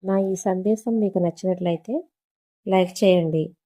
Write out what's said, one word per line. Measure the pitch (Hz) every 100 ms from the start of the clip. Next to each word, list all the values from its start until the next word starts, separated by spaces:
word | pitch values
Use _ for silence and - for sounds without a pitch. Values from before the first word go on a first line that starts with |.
నా | 190 196
ఈ | 196
సందేశం | 190 - 185 190 220 233 226
మీకు | 208 190
నచ్చినట్లయితే | 175 165 185 180 180 165 165 269 359 _ _ _ _ _ -
లైక్ | 190 185 -
చేయండి | 196 185 165 160 156 _